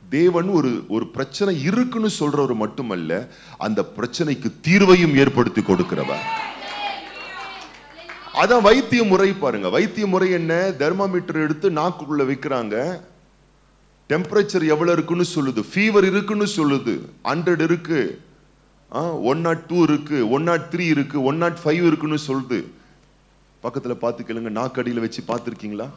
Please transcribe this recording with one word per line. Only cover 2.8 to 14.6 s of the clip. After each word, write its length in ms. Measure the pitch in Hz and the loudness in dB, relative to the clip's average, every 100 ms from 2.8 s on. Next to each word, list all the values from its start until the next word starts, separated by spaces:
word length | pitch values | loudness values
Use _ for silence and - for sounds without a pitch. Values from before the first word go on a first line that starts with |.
| 123 92 80 85 120 - - - | -6 -4 -4 -4 -6 -18 -20 -8
அந்த 280 | 107 107 - - | -4 -2 -4 -4
பிரச்சனைக்கு 540 | 117 - 156 135 - - - | -6 -4 -4 -2 -6 -6 2
தீர்வையும் 480 | 190 196 185 170 139 | 4 8 8 6 6
ஏற்படுத்தி 460 | 139 - 117 110 | 4 4 2 2
கொடுக்கிறவர். 600 | 104 92 87 - - 71 - - - - - - - - - - - 381 392 - - - - - - - - | 2 2 2 -2 -4 -4 -6 -6 -8 -10 -12 -10 -8 -10 -14 -16 -14 -14 -14 -14 -16 -20 -20 -20 -18 -18 -6
அதான் 280 | - 185 240 | 2 6 8
வைத்திய 420 | 202 247 - 247 | 8 6 4 2
முறை 300 | 220 185 196 | 4 4 4
பாருங்க. 360 | 196 143 107 92 | 2 -2 0 0
வைத்திய 380 | 113 208 220 202 | 2 0 0 0
முறை 240 | 185 190 | 2 2
என்ன? 380 | 180 165 165 190 | 0 0 0 0
தெர்மாமீட்டர் 640 | 156 143 185 196 180 175 | 0 -2 0 -2 -2 -4
எடுத்து 360 | 156 156 151 196 | -2 -2 0 0
நாக்குக்குள்ள 480 | 151 165 - 147 147 | 0 -2 -4 -6 -2
வைக்கிறாங்க. 800 | 135 139 147 131 110 104 147 180 - _ _ _ _ _ _ _ _ _ _ | 0 -2 -4 -4 -2 -2 -4 -6 -14 _ _ _ _ _ _ _ _ _ _
டெம்பரேச்சர் 580 | 151 180 208 208 185 | -4 0 0 2 2